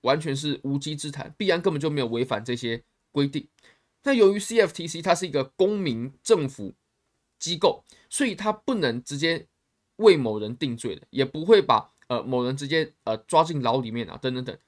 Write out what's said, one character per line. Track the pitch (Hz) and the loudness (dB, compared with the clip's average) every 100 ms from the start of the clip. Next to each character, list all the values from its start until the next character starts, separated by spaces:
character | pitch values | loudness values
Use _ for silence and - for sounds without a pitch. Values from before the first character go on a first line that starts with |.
完 | 123 151 | -2 0
全 | 156 135 | -2 -4
是 | 151 135 | -4 -6
无 | 139 139 | -4 -4
稽 | 151 147 | -4 -8
之 | 151 | -10
谈， | 143 - - | -10 -12 -4
币 | 190 | 0
安 | 175 | 2
根 | 180 | 0
本 | 147 | 0
就 | 156 | -2
没 | 147 | -2
有 | 117 | -2
违 | 117 123 | -2 -2
反 | 107 | -4
这 | 117 120 | -4 -6
些 | 117 113 _ _ _ | -6 -8 _ _ _
规 | 143 143 | -2 -2
定。 | 147 - _ _ _ _ _ | -2 -10 _ _ _ _ _
那 | 277 | 2
由 | 247 196 | 6 6
于 | 202 | 4
C | 202 226 | 0 2
F | 180 | 2
T | - 165 | 0 -10
C | 165 | -4
它 | 180 | 0
是 | 170 180 | 0 0
一 | |
个 | 139 | -4
公 | 135 - 190 208 | -2 0 0 0
民 | 165 113 135 - | -2 -4 -6 -4
政 | - 196 135 | 2 2 0
府 | - 98 - _ _ _ _ _ - | -6 -14 -14 _ _ _ _ _ -12
机 | 165 165 | -8 0
构， | 180 - _ _ _ | 0 0 _ _ _
所 | - 262 | -2 -2
以 | |
它 | 196 214 | -2 -4
不 | 214 - 226 | -4 -2 0
能 | 131 120 | 0 -2
直 | - 143 | -8 -4
接 | 165 165 - _ _ _ _ - | -2 -2 -8 _ _ _ _ 4
为 | 214 156 | 6 6
某 | 117 107 | 4 -2
人 | 107 120 | -6 -6
定 | 139 117 | -6 -4
罪 | 117 - | -8 -10
的， | _ | _
也 | 131 135 | -2 -2
不 | 156 | 0
会 | 170 208 | 6 6
把， | - 110 - _ - | 6 2 0 _ -6
呃， | 123 | -4
某 | 127 127 123 | -2 -2 -2
人 | 135 | -4
直 | 139 | -2
接， | 160 156 _ | -2 -2 _
呃， | - 110 | -6 -6
抓 | - 165 | 0 2
进 | 165 147 | 2 0
牢 | 120 131 | 0 0
里 | 113 | -2
面 | 117 87 | -6 -8
啊， | - | -6
等 | 131 | -6
等 | 127 120 | -6 -8
等。 | - | -12